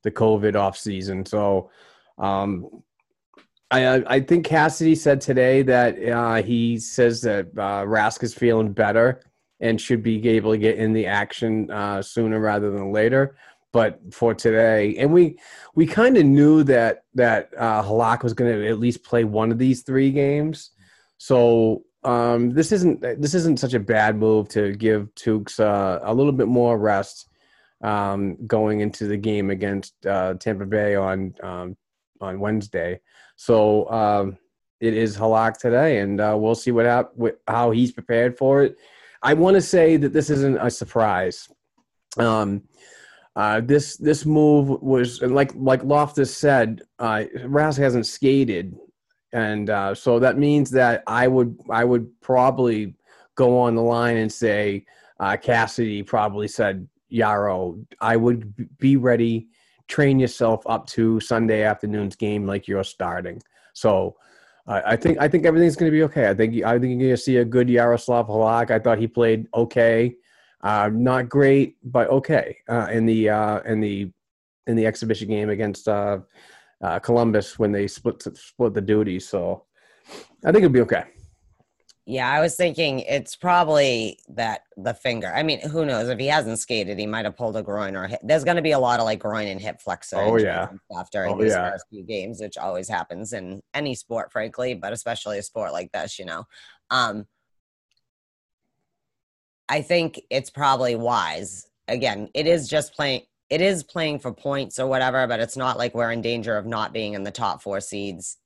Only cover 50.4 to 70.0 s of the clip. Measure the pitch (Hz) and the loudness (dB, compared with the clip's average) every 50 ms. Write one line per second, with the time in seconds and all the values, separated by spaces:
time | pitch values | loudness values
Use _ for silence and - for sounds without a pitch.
50.4 | 143 147 147 147 135 - 127 131 123 120 117 - - - 110 120 127 127 131 131 | 2 2 2 2 2 2 2 2 4 4 2 0 -4 -4 0 2 2 4 4 2
51.4 | 123 117 113 - - - 110 113 120 123 123 120 117 120 - _ - - 127 127 | 2 0 -4 -8 -8 -4 -2 0 2 2 2 0 -2 -6 -12 _ -4 0 2 4
52.4 | 127 135 123 131 127 120 110 107 107 95 - _ _ _ _ _ _ _ _ - | 4 2 2 2 0 0 0 -2 -6 -8 -12 _ _ _ _ _ _ _ _ 2
53.4 | 131 123 123 123 123 120 117 113 117 117 117 117 120 120 117 113 110 107 - - | 2 4 4 4 2 2 2 2 0 0 2 2 0 0 0 0 -2 -2 -4 -2
54.4 | 117 110 101 104 104 104 101 98 - _ _ _ _ _ _ - 98 98 101 101 | -2 0 0 0 -2 -2 -4 -6 -10 _ _ _ _ _ _ -4 -2 -2 -2 -2
55.4 | - - 120 113 113 110 - - 117 107 104 101 98 - - 110 107 107 98 104 | 0 0 2 2 0 0 -2 -4 -4 -4 -4 -6 -6 -4 -2 0 0 -2 -2 -6
56.4 | 104 107 - - 113 101 95 95 - - _ _ _ _ 117 113 110 107 107 101 | -6 -6 -4 -2 -2 -2 -2 -4 -10 -16 _ _ _ _ -2 0 0 0 0 0
57.4 | 101 101 92 92 92 90 82 98 117 - - - 101 110 117 113 113 120 120 117 | 0 -2 -2 -4 -4 -6 -8 -12 -16 -20 -12 -4 0 0 2 2 4 2 2 0
58.4 | 110 104 104 - 120 - - _ 135 135 139 135 120 123 120 117 117 117 113 113 | -4 -10 -12 -12 -14 -14 -6 _ 2 4 4 4 4 2 2 2 2 0 -2 -4
59.4 | 110 - _ _ _ _ _ _ _ - - - 147 139 135 131 131 123 - - | -6 -10 _ _ _ _ _ _ _ -6 0 2 2 4 4 4 2 0 0 0
60.4 | 120 113 113 110 - - 113 113 - - - 120 113 113 113 110 - - 120 113 | 0 0 0 0 -2 -4 -6 -6 -6 -6 -2 0 0 0 0 -2 -2 -2 -2 0
61.4 | 113 110 110 107 107 107 104 - - 104 107 104 101 98 - - 113 104 104 104 | 0 0 0 0 0 0 -2 -2 -6 -6 -6 -6 -6 -6 -6 -6 -4 -4 -4 -4
62.4 | 101 98 98 101 - - 98 95 95 - - - 92 87 90 90 90 87 85 - | -4 -4 -6 -6 -6 -6 -6 -6 -6 -6 -8 -8 -8 -6 -6 -8 -8 -10 -12 -16
63.4 | - _ _ _ _ _ _ - - 110 98 95 95 92 - _ _ _ _ _ | -18 _ _ _ _ _ _ -2 0 2 2 2 0 -2 -6 _ _ _ _ _
64.4 | _ _ _ _ _ - 104 98 - - 117 117 - 170 160 - 143 151 165 170 | _ _ _ _ _ -6 -4 -2 0 0 0 0 2 0 2 2 2 2 2 2
65.4 | 151 170 156 165 175 165 143 - 175 160 151 156 160 147 - 151 120 101 104 104 | 2 4 4 4 4 2 2 2 0 2 2 2 2 2 2 2 2 2 2 2
66.4 | 110 113 117 117 90 110 120 123 127 127 123 123 131 131 127 120 - 139 127 123 | 0 0 0 0 0 0 2 2 0 0 0 0 2 2 0 0 0 0 2 2
67.4 | 120 120 123 123 123 123 120 120 120 120 120 117 - - 120 120 113 107 104 110 | 2 2 2 2 4 4 4 4 4 4 2 2 0 0 0 0 0 0 0 0
68.4 | 110 110 113 117 117 - 117 110 - 120 113 104 117 113 - 120 117 113 113 113 | 2 2 2 2 0 0 0 0 2 2 2 2 0 -2 0 2 2 2 2 0
69.4 | 113 - - 117 117 117 - 123 117 117 113 113 | -2 -4 -2 -2 -2 0 2 2 4 4 4 2